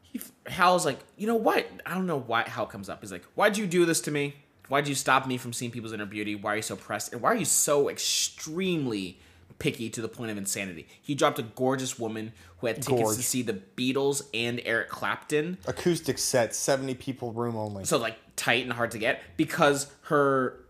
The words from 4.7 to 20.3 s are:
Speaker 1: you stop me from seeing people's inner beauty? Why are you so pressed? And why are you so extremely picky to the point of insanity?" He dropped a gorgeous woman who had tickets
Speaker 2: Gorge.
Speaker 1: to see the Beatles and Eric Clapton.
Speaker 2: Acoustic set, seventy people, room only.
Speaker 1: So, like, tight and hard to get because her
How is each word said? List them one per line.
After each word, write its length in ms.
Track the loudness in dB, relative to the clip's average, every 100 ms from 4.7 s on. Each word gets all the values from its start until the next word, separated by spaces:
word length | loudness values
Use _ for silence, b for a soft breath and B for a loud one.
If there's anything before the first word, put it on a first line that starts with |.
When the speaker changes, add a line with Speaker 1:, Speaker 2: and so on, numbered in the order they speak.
| 0 2
Speaker 1:
you 80 | 0
stop 320 | 4 4 2
me 100 | -4
from 140 | -4
seeing 200 | -6 -6
people's 220 | -8 -8
inner 120 | -8 -6
beauty? 300 | -4 -4 -4
Why 180 | -2
are 20 | -2
you 40 |
so 140 | -4 -8
pressed? 360 | -6 -6 -4
And 100 | 0
why 100 | 2
are 40 | 2
you 100 | 2
so 440 | 2 4 4 2
extremely 1300 | 0 -2 0 -2 -4 -8 -2 0 0 0 -2 -6 -12 b b b -4
picky 300 | -2 -2 -8
to 120 | -6
the 60 | -8
point 240 | -8 -8
of 60 | -6
insanity?" 500 | -4 -4 -6 -10 -16 B
He 140 | -6 2
dropped 240 | 2 2
a 40 |
gorgeous 540 | -8 -2 0 0 -4 -6
woman 340 | -6 -6 -10 -14 B B
who 80 | -4
had 100 | -2
tickets 200 | 2 4
Speaker 2:
Gorge. 140 | 4 2
Speaker 1:
to 60 |
see 180 | 0 0
the 180 | -2 -6 -8 -2
Beatles 460 | 0 2 2 0 -4
and 280 | -4 -2 -4
Eric 260 | -2 -2 -2
Clapton. 680 | -4 -4 -4 -2 -2 -2 -6 -6
Speaker 2:
Acoustic 500 | -2 0 2 0 -2
set, 380 | 2 2 2 0
seventy 380 | 0 0 0 -6
people, 380 | -8 -6 -6
room 220 | -4 -4 -2
only. 260 | -6 -6 0
Speaker 1:
So, 120 | 0
like, 180 | 0 -6 -12 -4
tight 260 | 2 2
and 80 | 2
hard 180 | -2 -2
to 60 | 0
get 240 | 0 -2 B -2
because 500 | -2 4 4 4 -2 -12
her 560 | 0 4 4